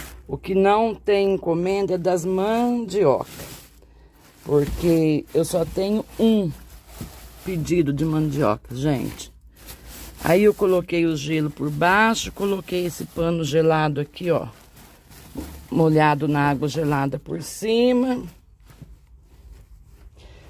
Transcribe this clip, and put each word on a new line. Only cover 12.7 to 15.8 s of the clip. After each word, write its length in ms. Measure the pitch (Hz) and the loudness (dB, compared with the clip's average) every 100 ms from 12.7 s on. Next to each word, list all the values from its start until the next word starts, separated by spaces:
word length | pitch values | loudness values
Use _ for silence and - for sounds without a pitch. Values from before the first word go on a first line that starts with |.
| 180 175 | -4 -4
esse 180 | - | -6
pano 400 | 165 - 170 170 | -10 -4 -2 0
gelado 560 | 151 156 160 156 151 143 | 0 2 4 2 0 -2
aqui, 280 | 147 - 175 | -6 -6 -2
ó. 160 | 143 117 - - - - - - - - - - - - | -2 -2 -14 -20 -20 -20 -20 -20 -20 -18 -14 -14 -16 -6
Molhado 560 | - | 2